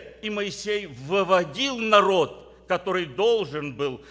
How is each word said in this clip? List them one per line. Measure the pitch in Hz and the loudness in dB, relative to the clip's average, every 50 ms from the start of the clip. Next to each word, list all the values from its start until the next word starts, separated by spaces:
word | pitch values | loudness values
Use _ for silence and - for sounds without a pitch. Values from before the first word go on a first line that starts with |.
| - - - - - | -4 -12 -16 -10 -8
и | 214 | -6
Моисей | 214 208 202 196 - - - 208 208 208 202 | -4 -4 -4 -6 -6 -8 -6 -4 -4 -4 -6
выводил | 165 131 117 131 143 185 202 190 170 190 180 175 151 135 190 269 277 262 233 | -8 -14 -12 -6 -2 0 0 2 4 4 2 2 0 -2 -4 -2 -2 -2 -2
народ, | 226 220 214 208 196 190 190 180 147 - - - - - - - - - | 0 4 6 6 6 6 4 4 2 2 -2 -10 -20 -20 -20 -12 -6 -2
который | 185 175 180 196 185 185 175 | -2 -2 0 0 -2 -2 -2
должен | 151 123 127 202 233 233 220 190 139 139 151 143 147 127 | -4 -2 0 2 2 2 2 0 -4 -6 -8 -8 -8 -6
был | 113 143 139 127 113 - - | -4 -4 -4 -4 -6 -12 -18